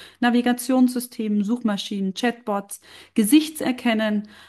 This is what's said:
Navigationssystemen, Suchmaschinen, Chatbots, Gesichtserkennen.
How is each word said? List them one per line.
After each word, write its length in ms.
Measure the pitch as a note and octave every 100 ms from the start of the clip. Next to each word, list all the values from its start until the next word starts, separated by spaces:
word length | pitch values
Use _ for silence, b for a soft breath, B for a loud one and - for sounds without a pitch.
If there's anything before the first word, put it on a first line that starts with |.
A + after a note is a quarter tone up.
| B _
Navigationssystemen, 1200 | A#3+ A#3 A#3+ B3 - C4 B3+ B3 - - G#3+ G#3
Suchmaschinen, 720 | G3+ A#3+ A3 G3 - G3+ F#3+
Chatbots, 640 | - A#3+ A#3 - G3+ G3+ - B B B -
Gesichtserkennen. 1120 | G#3+ D4+ D4+ - C4 B3 B3 A3 A3 G#3 G#3 B